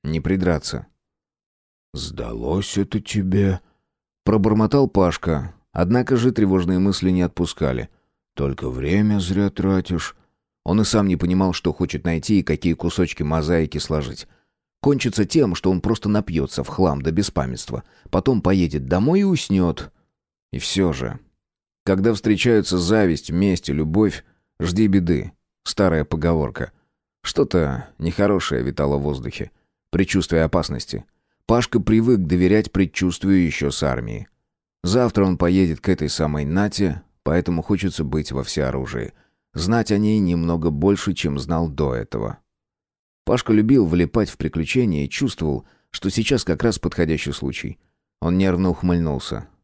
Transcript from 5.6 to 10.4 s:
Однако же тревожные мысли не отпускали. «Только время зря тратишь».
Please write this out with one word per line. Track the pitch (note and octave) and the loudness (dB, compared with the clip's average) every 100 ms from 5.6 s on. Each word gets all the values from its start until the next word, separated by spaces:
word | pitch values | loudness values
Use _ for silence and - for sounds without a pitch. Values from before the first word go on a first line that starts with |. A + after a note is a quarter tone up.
| _ | _
Однако | - F2 A#2+ B2 B2+ | -2 2 2 2 2
же | B2 | 2
тревожные | A#2 G2 F#2+ F2 F#2 | 2 2 2 2 2
мысли | G2 F#2 F#2 | 2 2 0
не | F2+ | 2
отпускали. | F2 - E2+ - D2 B1+ A1+ _ _ _ _ | 0 -2 -4 -2 -4 -2 -8 _ _ _ _
«Только | - C#2 C2 C2+ | -4 -4 -4 -6
время | B1+ C#2+ G2 G#2+ G#2 | -6 0 2 2 2
зря | F2 F#2+ G2+ | 0 0 -2
тратишь». | - F#2+ F#2+ - F2 - - _ _ | 0 0 0 -2 -6 -6 -14 _ _